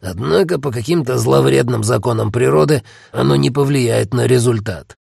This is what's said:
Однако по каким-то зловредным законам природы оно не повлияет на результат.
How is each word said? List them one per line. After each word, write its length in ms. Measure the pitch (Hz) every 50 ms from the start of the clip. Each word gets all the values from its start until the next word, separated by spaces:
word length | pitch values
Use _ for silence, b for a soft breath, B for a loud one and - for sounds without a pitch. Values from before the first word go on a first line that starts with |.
Однако 580 | - 92 92 87 113 143 160 180 196 165 175 156
по 100 | 135 147
каким-то 480 | 117 123 113 120 165 175 147 120 127 123
зловредным 680 | 113 123 135 139 135 135 135 135 135 120 123 113 107
законам 480 | 104 123 113 101 123 120 110 110 107 104
природы 500 | 117 123 135 139 151 151 147 151 135 B B B B B B B
оно 240 | 117 127 135 143 139
не 120 | 139 139
повлияет 640 | 123 143 143 139 143 139 123 117 113 113 113 98 117
на 140 | 123 120 117
результат. 720 | 127 127 113 123 117 113 104 107 95 78 - _ - _